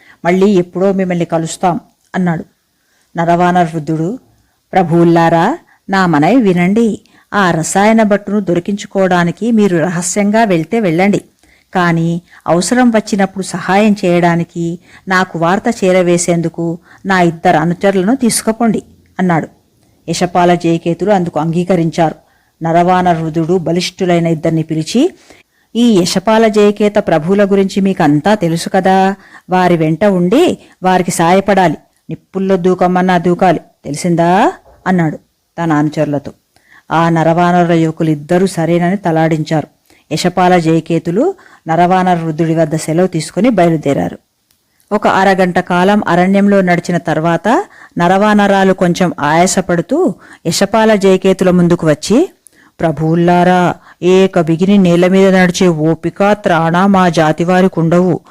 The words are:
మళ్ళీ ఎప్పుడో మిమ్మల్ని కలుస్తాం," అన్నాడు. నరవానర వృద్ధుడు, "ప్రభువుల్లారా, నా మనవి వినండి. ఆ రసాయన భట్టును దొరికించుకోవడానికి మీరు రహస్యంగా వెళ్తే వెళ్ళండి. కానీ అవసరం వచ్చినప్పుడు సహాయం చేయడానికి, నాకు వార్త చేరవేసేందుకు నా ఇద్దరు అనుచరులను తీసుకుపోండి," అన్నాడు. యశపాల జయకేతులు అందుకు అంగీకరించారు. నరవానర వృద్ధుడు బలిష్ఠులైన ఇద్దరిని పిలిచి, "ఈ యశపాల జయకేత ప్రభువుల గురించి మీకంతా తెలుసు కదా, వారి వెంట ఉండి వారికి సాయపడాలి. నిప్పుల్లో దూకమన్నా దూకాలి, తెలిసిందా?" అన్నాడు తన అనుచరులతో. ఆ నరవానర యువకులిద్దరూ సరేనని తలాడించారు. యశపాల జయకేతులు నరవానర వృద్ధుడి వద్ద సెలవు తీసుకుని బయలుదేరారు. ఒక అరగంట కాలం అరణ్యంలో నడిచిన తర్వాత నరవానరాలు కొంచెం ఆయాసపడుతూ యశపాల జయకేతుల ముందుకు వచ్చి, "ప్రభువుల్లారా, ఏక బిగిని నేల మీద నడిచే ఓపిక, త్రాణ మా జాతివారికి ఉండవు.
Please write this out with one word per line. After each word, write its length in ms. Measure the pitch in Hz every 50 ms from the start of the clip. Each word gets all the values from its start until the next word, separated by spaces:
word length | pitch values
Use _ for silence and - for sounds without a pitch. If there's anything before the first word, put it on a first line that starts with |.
| _ _ _ _ -
మళ్ళీ 260 | 170 180 185 190 208
ఎప్పుడో 420 | 208 180 175 180 - 180 185 202 190
మిమ్మల్ని 320 | 190 190 180 180 175 170
కలుస్తాం," 540 | - 180 165 165 160 - - - 185 165 - - _ _ _ _ _ -
అన్నాడు. 300 | 190 185 175 160 160 - - _ _ _ _ _ _ _ _ _ _ _ _ - 175
నరవానర 460 | 165 165 170 170 180 180 175 180 175
వృద్ధుడు, 560 | 160 160 165 151 151 160 156 160 175 240 269 - _ _ _ _ _ _ _ _ _ -
"ప్రభువుల్లారా, 840 | 185 190 156 165 170 170 170 165 170 165 165 170 165 170 220 311 349 _ _ _ _ _ -
నా 160 | 190 190 185
మనవి 300 | 175 156 143 147 170 226
వినండి. 640 | 277 220 196 175 175 175 180 202 233 233 220 - - _ _ _ _ _ _ -
ఆ 180 | 202 196 175
రసాయన 520 | 165 160 156 - - 190 202 220 226 226 220
భట్టును 360 | 202 208 202 - - 196 214
దొరికించుకోవడానికి 1120 | 196 - 175 170 175 - 202 202 - - - 196 190 185 185 175 170 175 165 - 208 233
మీరు 260 | 240 214 208 196 180 165
రహస్యంగా 640 | 151 - 175 170 175 - - 208 202 202 208 220 233
వెళ్తే 360 | 208 180 160 160 - - 233
వెళ్ళండి. 420 | 220 180 156 165 185 - - 147 - _ _ _ _ _ _ _ _ _ -
కానీ 460 | 190 175 175 165 165 165 170 170 175 - _ _ - - 151
అవసరం 420 | 160 175 180 - 247 247 254 240
వచ్చినప్పుడు 540 | 226 214 208 - - 202 196 190 - 196 180
సహాయం 520 | - - 175 - - 185 202 214 220 202 202 -
చేయడానికి, 720 | 180 175 175 175 170 170 170 170 - - 175 170 170 170 175 _ _ - - _ 190
నాకు 320 | 190 185 185 - - 165
వార్త 240 | 165 165 190 214 - 240 233 - 202
చేరవేసేందుకు 960 | 185 180 185 180 175 175 170 - - 175 170 170 165 - - 170 170 165 170 _ _ - - -
నా 160 | 190 190 185
ఇద్దరు 360 | 175 170 160 165 - 180 170 151
అనుచరులను 580 | 160 175 175 175 - 196 196 196 180 202 262
తీసుకుపోండి," 680 | 269 254 220 - - - 226 220 - 240 226 185 - - - _ _ _ _ _ -
అన్నాడు. 280 | 190 180 170 156 - - _ _ _ _ _ _ _ _ _ _ _ -
యశపాల 460 | 170 - - - - 185 175 175 175
జయకేతులు 560 | 170 - 165 165 165 - 170 170 - 185 208
అందుకు 280 | 208 190 175 170 - 151
అంగీకరించారు. 760 | 151 165 160 180 175 180 190 170 170 165 156 - 165 160 - - _ _ _ _ _ _ _ - 160
నరవానర 540 | 165 165 175 175 180 185 185 180 180 170 160
వృద్ధుడు 400 | 160 160 151 170 165 156 180 190
బలిష్ఠులైన 720 | 156 165 165 180 175 - - - 196 175 175 170 165 165
ఇద్దరిని 360 | 165 151 - 165 165 160 156
పిలిచి, 500 | - 165 156 156 - - 233 294 370 - - _ - - - _ _ _ _ _ _ -
"ఈ 240 | 220 240 240 220 180
యశపాల 460 | - - - 190 - 233 220 220 226 220
జయకేత 480 | 208 214 208 208 208 - 214 208 208 214
ప్రభువుల 460 | 202 196 170 156 151 175 196 202 202
గురించి 380 | 190 196 196 196 190 - 202
మీకంతా 540 | 190 196 190 - 175 147 147 151 - 196 214
తెలుసు 340 | 208 170 165 165 165 - -
కదా, 460 | - 190 180 190 190 190 190 190 196 - - - - - _ -
వారి 280 | 180 185 180 180 175 160
వెంట 280 | 160 156 160 156 214
ఉండి 520 | 208 196 180 175 180 208 285 370 302 196 - - - _ _ 175
వారికి 280 | 185 185 185 175 175
సాయపడాలి. 640 | 156 - 170 165 180 196 196 214 202 190 185 165 143 - _ _ _ _ _ -
నిప్పుల్లో 480 | 160 - _ _ - 190 190 190 190 185
దూకమన్నా 600 | 170 185 185 180 190 180 180 180 180 185 185 175
దూకాలి, 420 | 170 180 175 175 190 185 156 - - _ _ _ -
తెలిసిందా?" 680 | - 143 151 - 180 170 160 165 170 180 196 247 349 392 - _ _ - _ - 185
అన్నాడు 300 | 185 180 165 156 - - _ _ _ _ _ _ _ -
తన 160 | 170 165 156
అనుచరులతో. 580 | 147 151 156 151 160 151 143 143 139 - - - _ _ _ _ _ _ _ _ - _ -
ఆ 180 | 143 160 165 170
నరవానర 640 | 165 165 156 160 165 170 175 175 175 180 175 170
యువకులిద్దరూ 760 | 175 165 160 160 160 - 165 160 156 147 147 - 175 180 190 185
సరేనని 500 | - 175 165 156 175 175 175 175 190 208
తలాడించారు. 680 | - 180 160 160 160 160 165 156 151 - 160 151 143 - _ _ _ _ _ _ _ -
యశపాల 460 | 151 156 - 180 180 196 180 180 180 180
జయకేతులు 800 | 160 160 165 165 156 - 170 165 - 170 170 202 285 381 381 - - - - _ - 165
నరవానర 560 | 160 165 180 175 185 185 185 185 180 165 165
వృద్ధుడి 320 | 160 156 151 170 160 165
వద్ద 200 | 160 165 160 165
సెలవు 320 | 156 - - 156 170 185 185
తీసుకుని 420 | - 160 156 - - - 202 262
బయలుదేరారు. 720 | 233 180 170 170 165 151 151 143 139 - 175 - - - _ _ _ _ _ _ _ _ _ _ _ _ _ -
ఒక 160 | 202 208 - 208
అరగంట 520 | - 190 190 196 190 180 185 175 170 185
కాలం 440 | 175 - 185 175 180 196 208 208 - -
అరణ్యంలో 540 | 175 180 180 190 196 196 202 202 202 196
నడిచిన 360 | 185 180 175 170 - - 175 170
తర్వాత 680 | - 170 156 156 156 170 170 165 - 208 247 339 427 - - - - - - 170
నరవానరాలు 760 | 175 175 190 196 208 214 208 208 202 202 196 190 190 190 185
కొంచెం 400 | - 190 175 170 - 185 170 - -
ఆయాసపడుతూ 920 | 143 147 156 165 180 185 - 196 180 - 175 170 165 - 262 320 370 254 180 - - - - - - 220
యశపాల 480 | 185 - 202 196 - 220 220 220 220
జయకేతుల 540 | 202 190 196 190 185 - 190 190 - 190 185
ముందుకు 380 | 180 175 175 170 170 170 - 160
వచ్చి, 420 | 147 - - - 196 269 359 381 - _ _ _ _ _ _ _ _ -
"ప్రభువుల్లారా, 960 | 170 165 151 139 160 160 165 175 170 175 175 175 175 180 180 180 180 165 - - _ - - - 165
ఏక 360 | 175 185 190 190 185 - 180
బిగిని 380 | 160 156 165 160 190 185 202 202
నేల 300 | 185 175 170 175 180 180
మీద 280 | 190 190 190 190 185
నడిచే 320 | 185 185 175 175 - 190 180
ఓపిక, 680 | 165 151 151 160 165 - - 170 - - 196 202 208
త్రాణ 520 | 208 - 196 175 160 160 165 165 175 190
మా 240 | 202 196 190 185 180
జాతివారికి 680 | 160 165 156 156 156 - 175 170 180 185 185 190 - 165
ఉండవు. 400 | 160 165 165 175 180 185 160 - - -